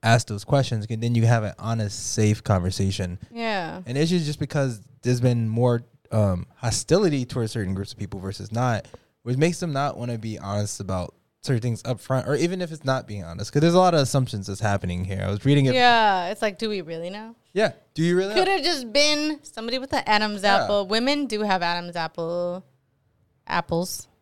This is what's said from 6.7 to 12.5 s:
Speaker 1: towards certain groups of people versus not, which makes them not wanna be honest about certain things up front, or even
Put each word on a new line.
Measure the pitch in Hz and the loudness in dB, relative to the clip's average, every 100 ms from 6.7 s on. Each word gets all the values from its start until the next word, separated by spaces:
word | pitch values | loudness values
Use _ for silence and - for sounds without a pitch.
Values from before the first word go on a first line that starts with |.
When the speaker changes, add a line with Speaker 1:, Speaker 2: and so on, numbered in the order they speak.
| 107 - 170 202 143 123 | -4 2 2 4 0 -4
Speaker 1:
towards | - 113 | -4 -4
certain | 113 95 | -4 -4
groups | 95 101 | -4 -6
of | - | -10
people | 101 101 | -10 -8
versus | 95 104 98 | -10 -10 -6
not, | 110 127 110 - - _ _ | -2 0 -2 -4 -20 _ _
which | 120 127 | -4 0
makes | 160 170 | 2 0
them | 175 | -4
not | 135 143 - | -2 -4 -4
wanna | 120 117 | -6 -6
be | 113 107 | -6 -8
honest | 98 101 104 - | -4 -2 -2 -6
about | 95 95 85 _ _ _ | -6 -4 -4 _ _ _
certain | - 127 | -2 -2
things | 120 113 - | 0 -4 -6
up | 123 | -8
front, | - 131 - | -2 -2 0
or | |
even | 139 170 | 0 0